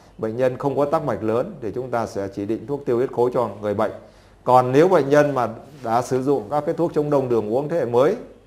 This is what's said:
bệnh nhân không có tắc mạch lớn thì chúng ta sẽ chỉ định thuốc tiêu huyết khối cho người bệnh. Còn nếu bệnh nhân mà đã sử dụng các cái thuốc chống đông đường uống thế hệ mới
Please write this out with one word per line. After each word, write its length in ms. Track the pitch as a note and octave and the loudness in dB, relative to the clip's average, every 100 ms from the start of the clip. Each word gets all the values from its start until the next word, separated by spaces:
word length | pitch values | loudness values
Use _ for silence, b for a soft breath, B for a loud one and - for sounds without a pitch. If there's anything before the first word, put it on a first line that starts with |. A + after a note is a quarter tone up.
| B - | B -10
bệnh 180 | A2 A2+ | -8 -2
nhân 220 | B2+ B2+ | -2 0
không 180 | C#3+ C3 | -2 0
có 80 | |
tắc 200 | C#3+ D#3+ | 0 0
mạch 180 | D3 G2+ | -2 -4
lớn 320 | A2 A#2 F#3 D#3+ | -2 -2 -2 -8
thì 80 | A2 | -10
chúng 160 | A#2+ B2+ | -8 -6
ta 160 | A#2 G#2 | -4 -4
sẽ 220 | G2+ G2 | -6 -8
chỉ 180 | G2+ G2+ | -8 -6
định 200 | G#2+ A2+ | -6 -6
thuốc 160 | C#3 - | -8 -2
tiêu 100 | A#2+ | -2
huyết 160 | C3 | 0
khối 180 | - A#2+ | 0 0
cho 140 | B2+ A2+ G2+ | 0 -2 -4
người 120 | G#2 | -4
bệnh. 160 | G2+ G#2 - B B B B | -2 -2 -4 B B B B
Còn 280 | A#2 B2+ B2 | 4 4 6
nếu 160 | C#3 F3+ | 4 6
bệnh 200 | F3 C#3 | 4 4
nhân 260 | D3 D3 | 4 4
mà 140 | C3 A2+ A2+ - - | 2 -2 -4 -16 -12
đã 180 | A2+ A#2 | -2 -2
sử 200 | B2 C3 | 0 -2
dụng 260 | C3 C3+ G#2 | 0 0 0
các 120 | D3 D3 | -2 -2
cái 80 | |
thuốc 180 | D#3+ E3 | -2 0
chống 160 | D#3 D3 | 0 0
đông 180 | C#3+ B2+ | 0 2
đường 260 | A2+ G#2 | 0 0
uống 140 | A#2+ D3 | -2 -2
thế 100 | E3 | -2
hệ 60 | |
mới 320 | A#2+ A#2+ D3 A#3+ - - | 0 4 4 2 -8 -20